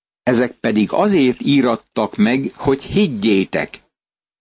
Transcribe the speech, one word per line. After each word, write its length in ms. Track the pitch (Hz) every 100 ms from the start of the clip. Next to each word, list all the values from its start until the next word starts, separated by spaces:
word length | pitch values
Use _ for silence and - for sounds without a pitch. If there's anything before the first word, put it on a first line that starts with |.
| _ _
Ezek 280 | - 120 123
pedig 400 | - 117 107 101
azért 500 | - 208 190 127 120
írattak 760 | - 139 123 113 _ - 107 -
meg, 360 | 107 131 135 -
hogy 280 | - 139
higgyétek: 1000 | - 196 202 113 107 98 95 80 73 - _ _ _ _ _ _